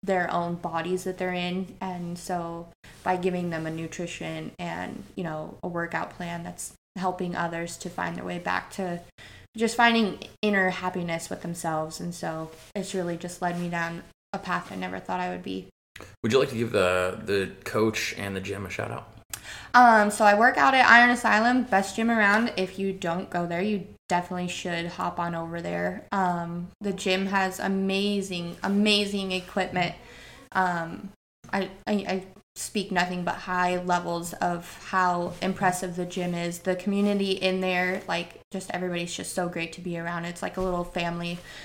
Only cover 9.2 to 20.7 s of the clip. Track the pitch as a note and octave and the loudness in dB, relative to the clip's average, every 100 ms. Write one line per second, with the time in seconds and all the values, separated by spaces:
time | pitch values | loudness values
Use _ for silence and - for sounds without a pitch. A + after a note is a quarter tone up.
9.2 | - - - A3 A3 A3+ A#3 A3+ G3+ D3+ | -20 -20 -16 -2 0 6 6 6 2 0
10.2 | - - G#3+ G3+ F#3 F3 F#3 F#3 E3+ E3 | -12 -2 2 4 4 2 -2 -2 -2 -4
11.2 | - - E3+ E3+ E3 D#3 D#3+ - F3 F3 | -6 -8 -6 -4 -2 -2 -4 -6 -8 -6
12.2 | E3+ D#3+ D#3+ - - G#3 F#3+ F#3+ F3 E3+ | -6 -6 -8 -14 -12 -8 -4 -4 -2 -4
13.2 | F3 - F3 F3 F3 E3+ E3 E3+ - _ | -6 -4 -2 -2 -2 -2 -4 -6 -14 _
14.2 | - F#3+ F#3 F3+ - F#3+ F#3 F#3 F3+ F#3 | -12 -10 -4 -4 -4 -8 -6 -8 -6 -4
15.2 | F3+ F3+ F3+ F#2+ F3+ _ _ - - - | -4 -6 -6 -8 -8 _ _ -20 -18 -6
16.2 | A#2 B2+ - A2+ A#2 G#2+ F2+ F2+ F2+ F#2 | 2 4 4 0 0 4 4 4 0 -2
17.2 | - G2 F#2+ - - A2+ A2 G#2+ - - | 0 0 0 -6 -4 2 2 2 -4 -4
18.2 | G2+ F#2+ F#2+ G2 F#2+ - - - - - | -4 -4 -6 -6 -8 -6 -6 -6 -12 -20
19.2 | - - - - - B3 B3 A3 G#3 - | -12 -12 -12 -14 4 8 10 10 6 6
20.2 | G#3 G#3 A#3+ C4 C#4 | 6 8 6 8 6